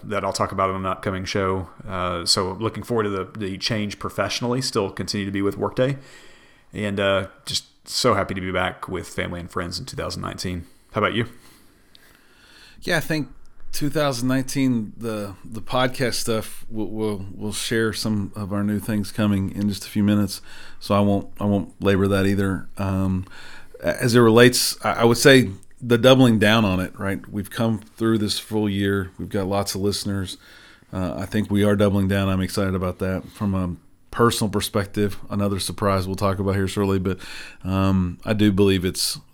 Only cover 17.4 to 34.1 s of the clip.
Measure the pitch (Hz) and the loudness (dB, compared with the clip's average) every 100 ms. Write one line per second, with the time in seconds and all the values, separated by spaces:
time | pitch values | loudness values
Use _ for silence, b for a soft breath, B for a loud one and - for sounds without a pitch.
17.4 | 104 98 - 117 113 95 113 107 95 107 | -6 -6 -2 0 0 0 -2 -2 -2 -6
18.4 | 101 101 104 104 101 107 101 - 104 101 | -6 -2 0 -2 -2 -2 -2 0 2 2
19.4 | 95 92 104 95 - 110 104 104 98 - | 0 -2 -2 -2 -4 0 2 2 0 -4
20.4 | B B B B - 101 101 101 - - | B B B B 0 2 4 2 -2 -4
21.4 | 101 101 82 - 95 98 98 98 95 98 | 0 0 0 -2 2 4 4 2 2 2
22.4 | 98 90 - - 98 95 95 92 92 B | 0 -2 -6 -6 -2 0 0 -2 -4 B
23.4 | B B B - - - 127 117 117 110 | B B B -6 -4 0 4 6 8 10
24.4 | 123 123 - - 110 - 117 117 147 135 | 8 8 0 -2 -2 2 4 6 8 8
25.4 | 101 98 - - 120 117 123 131 131 110 | 6 -2 -14 -12 0 4 8 8 8 6
26.4 | 104 113 104 92 92 - 98 98 - 104 | 6 4 4 0 -2 -6 -6 -6 -6 -8
27.4 | 98 - 113 110 - - 113 113 104 - | -8 -2 0 -2 -6 -2 2 2 0 -2
28.4 | - 107 104 98 101 98 92 - 90 104 | -4 -2 0 0 0 0 -2 -8 -6 -4
29.4 | 92 98 98 98 101 101 107 98 92 - | 0 0 -2 -2 -2 -2 -2 -4 -4 -8
30.4 | B B B B B 92 90 60 95 107 | B B B B B -6 -4 -4 -4 -4
31.4 | 98 101 101 101 104 98 95 98 98 95 | 0 2 4 4 4 4 2 2 2 0
32.4 | 92 - 98 92 90 90 95 92 - - | -2 -2 -2 -2 -4 -4 -4 -4 -6 -6
33.4 | 104 95 90 85 - - - | -2 -2 -2 -6 -12 -20 -10